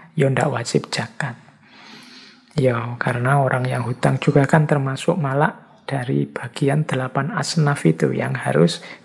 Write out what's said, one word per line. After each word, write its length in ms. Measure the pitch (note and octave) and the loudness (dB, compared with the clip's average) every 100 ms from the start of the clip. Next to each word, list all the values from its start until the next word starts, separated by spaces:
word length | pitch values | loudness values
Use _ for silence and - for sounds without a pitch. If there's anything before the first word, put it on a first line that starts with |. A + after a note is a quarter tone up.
| - | -10
ya 160 | - C3+ | 0 2
ndak 240 | C3 - | 2 0
wajib 400 | B2 A#2+ - - | -2 -2 -2 -2
zakat. 480 | - A#2 - C3 A#2 - _ - - - - - - - - _ - | -6 -6 -8 -8 -8 -16 _ -20 -20 -20 -20 -20 -20 -20 -20 _ 0
Ya, 160 | C3 A#2 A#2 A#2+ | 2 2 -4 -6
karena 400 | - A#2+ B2 C#3+ | -6 -2 2 2
orang 240 | C3 B2+ | 2 0
yang 240 | B2+ B2 A#2+ | -2 -2 -4
hutang 320 | B2 C#3 C3+ | -2 0 0
juga 240 | - D3 | 2 4
kan 240 | C3+ E3 D3+ | 4 4 4
termasuk 480 | D3 C3+ C3+ - F3+ | 2 0 -2 -2 -2
malak 720 | C#3 C3+ D3+ - - - - | 0 0 0 -2 -14 -18 -8
dari 400 | C#3 B2 C#3+ C#3+ | -6 -2 -2 -2
bagian 560 | - B2 - C#3 D3 | -6 -10 -2 0 0
delapan 480 | D#3 C3 B2+ C3+ C#3 | 0 -4 -2 -2 -2
asnaf 560 | A#3+ C#3+ E3+ D3 C#3+ E3 | -4 -2 0 0 2 2
itu 240 | - - | 2 0
yang 240 | - A#2+ C3 | 0 -2 -4
harus 480 | - C2 E3+ - - - | 0 4 4 2 -10 -14